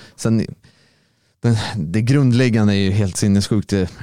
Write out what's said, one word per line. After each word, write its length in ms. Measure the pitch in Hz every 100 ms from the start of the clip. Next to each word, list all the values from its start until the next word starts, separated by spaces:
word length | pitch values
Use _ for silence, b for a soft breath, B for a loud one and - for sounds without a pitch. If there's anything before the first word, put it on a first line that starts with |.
| B -
Sen, 300 | 113 113 - - b b b b b b b _
den, 140 | 120 110 101 110
det 260 | 80 101
grundläggande 720 | 117 139 131 120 127 110 104
är 40 | 98
ju 120 | 98
helt 260 | 98 98 -
sinnessjukt, 560 | 107 101 101 107 -
eh, 160 | 98 90 B